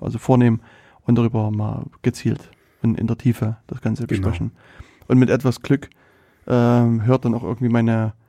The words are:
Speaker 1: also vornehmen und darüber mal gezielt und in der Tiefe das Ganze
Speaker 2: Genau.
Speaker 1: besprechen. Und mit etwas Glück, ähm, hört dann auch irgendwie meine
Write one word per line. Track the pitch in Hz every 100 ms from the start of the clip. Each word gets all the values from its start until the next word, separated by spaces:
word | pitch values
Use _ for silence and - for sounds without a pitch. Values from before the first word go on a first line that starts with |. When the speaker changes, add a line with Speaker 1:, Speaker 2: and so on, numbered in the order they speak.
Speaker 1:
also | - 113
vornehmen | - 127 120 113 - _ _ _
und | - 120
darüber | 117 113 107
mal | 107 107 110 - -
gezielt | 123 - 113 113 - _ _ _
und | 117 -
in | 117
der | 113
Tiefe | 123 113 107 113 -
das | 127
Ganze | 113 110 117
Speaker 2:
Genau. | 110
Speaker 1:
besprechen. | 92 85 107 - _ - - _ -
Und | 127
mit | 123
etwas | 127 131 -
Glück, | - 139 - _ _ _ _ _ -
ähm, | 123 117 120 117 117
hört | 110 127
dann | 120
auch | 113
irgendwie | 90 110 123
meine | 117 113 113 110 -